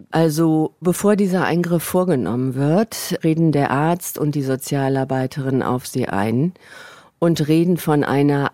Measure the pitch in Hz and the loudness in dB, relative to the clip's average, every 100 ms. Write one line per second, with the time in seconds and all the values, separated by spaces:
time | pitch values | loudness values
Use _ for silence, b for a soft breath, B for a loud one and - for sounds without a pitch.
0 | - 160 165 151 165 156 156 - 170 175 | -4 0 2 2 2 2 0 -2 -2 0
1 | 202 202 202 185 120 170 170 170 - 180 | 2 2 2 0 0 0 0 0 0 0
2 | 180 139 90 120 131 127 143 175 226 - | 2 0 0 -2 -2 0 2 2 0 -6
3 | - - 160 156 165 143 143 170 160 175 | -8 -2 0 2 2 2 0 0 0 -2
4 | - - 147 147 135 147 - 143 135 135 | -6 -4 -4 -2 -2 -4 -2 -2 0 0
5 | 131 131 131 151 131 131 95 123 - 127 | -2 -2 -4 -4 -2 -2 -2 -4 -4 -4
6 | 120 98 107 117 170 B B B B B | -2 -2 -2 0 -2 B B B B B
7 | B _ 170 160 147 160 170 170 - 147 | B _ 0 0 2 2 2 0 0 0
8 | - 135 143 143 139 | 2 2 2 2 -2